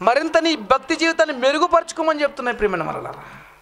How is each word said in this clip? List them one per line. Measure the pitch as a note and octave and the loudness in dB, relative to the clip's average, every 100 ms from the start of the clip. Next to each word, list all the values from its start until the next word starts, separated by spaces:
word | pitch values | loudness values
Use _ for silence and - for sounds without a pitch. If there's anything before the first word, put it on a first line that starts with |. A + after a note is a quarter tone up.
మరింత | G3 C4+ D#4+ E4 | 2 2 2 2
నీ | E4 D4 | 2 -2
భక్తి | G3+ C4 C4 D#4+ | 2 0 2 -2
జీవితాన్ని | E4 E4 D4+ B3+ | 0 2 0 2
మెరుగుపరుచుకోమని | C4 D4+ E4+ E4 E4 D#4+ D#4+ D4 | 0 2 2 2 0 -4 -2 0
చెప్తున్నాయి | C#4+ C#4 A#3+ A3 | -2 -2 -6 -2
ప్రియమైన | G#3 F3 | -2 -2
మరలారా. | D#3 - - - - - - - | -4 -8 -10 -14 -16 -20 -20 -20